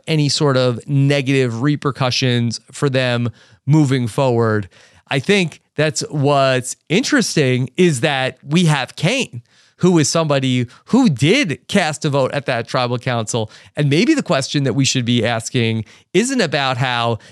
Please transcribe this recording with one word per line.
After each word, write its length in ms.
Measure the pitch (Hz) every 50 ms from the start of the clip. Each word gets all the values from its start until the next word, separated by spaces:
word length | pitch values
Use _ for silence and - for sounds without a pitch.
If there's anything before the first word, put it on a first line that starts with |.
| - -
any 220 | 160 151 147 139
sort 260 | - - 156 143 131
of 300 | 131 127 127 120 120 - -
negative 720 | 143 139 139 139 143 143 131 127 139 135 131 120 113 113
repercussions 1000 | 127 147 147 - - 143 120 - 135 127 123 - 143 127 120 120 120 117 110 - - -
for 180 | - - 147 143
them 400 | 127 131 127 123 120 120 120 117 - _ - _ _ _ _
moving 420 | 139 147 156 151 127 135 131 120 110
forward. 600 | - - 139 131 120 117 117 113 107 107 98 - - - - _ _ _ _ -
I 100 | 135 139
think 420 | - - 202 202 180 156 - - _ _ _
that's 260 | - 151 156 143 - - -
what's 680 | - 147 135 143 147 139 135 135 131 127 123 - - - _ -
interesting 840 | 147 208 - - 302 269 196 - - 165 139 127 127 123 131 - -
is 240 | - 185 175 151 117
that 380 | 135 151 139 131 131 127 - - -
we 220 | 139 151 180 180
have 300 | 156 151 139 127 - - -
Kane, 440 | 147 180 254 269 226 - - 120 - _ _ _ _ _ _ _
who 200 | - 180 180 165
is 120 | 147 -
somebody 580 | - 165 165 151 147 139 135 131 127 123 120 - - - _
who 240 | - - 247 269 220
did 560 | 143 117 139 156 220 285 285 170 131 - _ -
cast 360 | - 202 175 156 156 - -
a 60 | 151
vote 240 | 135 143 131 127 -
at 120 | 143 135 -
that 200 | 131 120 117 -
tribal 320 | - 135 123 120 123 120
council. 500 | - 131 123 117 110 - - 117 110 - - - - - _ -
And 120 | 151 139
maybe 240 | 135 160 233 277 320
the 100 | 277 -
question 400 | - 170 135 131 - - 151 139
that 80 | 131 104
we 100 | 139 135
should 220 | 120 - 131 120
be 200 | 113 120 120 104
asking 600 | 117 120 113 - - - 127 117 113 110 113 107 - - - _ _ -
isn't 280 | 180 233 262 277 254
about 340 | 196 151 147 147 139 131 131
how 440 | 120 135 127 123 120 117 117 113 - - -